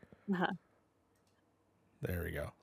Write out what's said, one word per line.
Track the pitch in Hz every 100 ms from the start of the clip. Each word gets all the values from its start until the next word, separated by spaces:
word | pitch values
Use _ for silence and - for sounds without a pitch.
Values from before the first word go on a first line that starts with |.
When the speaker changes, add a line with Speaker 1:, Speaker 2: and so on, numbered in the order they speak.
| - - -
Speaker 1:
Uh-huh. | 180 - 185 _ _ _ _ _ _ _ _ _ _ _ _ _ -
Speaker 2:
There | - 87
we | 85
go. | 87 85 -